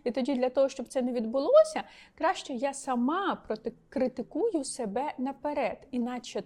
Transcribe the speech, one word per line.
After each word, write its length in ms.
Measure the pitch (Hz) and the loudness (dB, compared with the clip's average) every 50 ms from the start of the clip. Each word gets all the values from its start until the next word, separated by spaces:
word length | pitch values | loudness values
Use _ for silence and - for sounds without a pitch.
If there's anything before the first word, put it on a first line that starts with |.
| - | -6
І 60 | 247 | -4
тоді 240 | 226 269 247 277 285 | -2 -2 0 0 0
для 160 | 247 254 254 | 0 0 2
того, 180 | 254 277 269 269 | 4 4 2 2
щоб 200 | - - 247 - | 2 -4 -12 -6
це 140 | - 269 247 | -4 -2 -2
не 100 | 254 240 | -2 -2
відбулося, 720 | 247 220 220 226 269 277 359 523 622 622 622 622 247 - - - - - - _ - | -2 -4 0 -2 0 2 8 8 8 8 8 2 -6 -8 -8 -14 -20 -20 -20 _ -2
краще 340 | 302 339 370 - - - 277 | 0 0 0 0 -4 -8 -6
я 220 | 226 254 277 269 | -2 -2 -2 -4
сама 680 | - - 277 254 240 240 262 320 370 403 330 220 - - - | -4 -4 -2 0 2 2 2 2 0 0 0 -2 -4 -4 -8
проти-, 240 | 214 220 - 233 - - _ _ | -8 -6 -6 -10 -10 -10 _ _
критикую 760 | - 247 254 247 - - 233 - - 302 415 466 392 311 262 | -2 -2 0 0 -2 -4 -10 -6 -2 0 0 0 0 0 -2
себе 500 | - - - 247 202 196 247 277 302 - - | -4 -6 -6 -6 -4 -4 -4 -4 -4 -4 -4
наперед, 720 | 254 269 277 277 - 294 294 285 247 190 - - - - | -6 -6 -6 -6 -6 -4 -2 0 -2 -2 -4 -6 -12 -8
іначе 520 | - 247 233 247 247 247 - - - 220 190 | -4 -4 -4 -4 -4 -8 -10 -8 -8 -8 -8